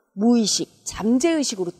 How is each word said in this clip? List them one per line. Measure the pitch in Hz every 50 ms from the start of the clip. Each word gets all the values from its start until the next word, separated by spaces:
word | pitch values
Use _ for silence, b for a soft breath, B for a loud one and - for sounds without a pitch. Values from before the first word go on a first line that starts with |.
| _ _ -
무의식, | 196 214 240 240 233 214 185 - - 160 _ _ _
잠재의식으로 | - - - - 190 220 247 262 339 339 330 311 262 - 226 185 180 175 - -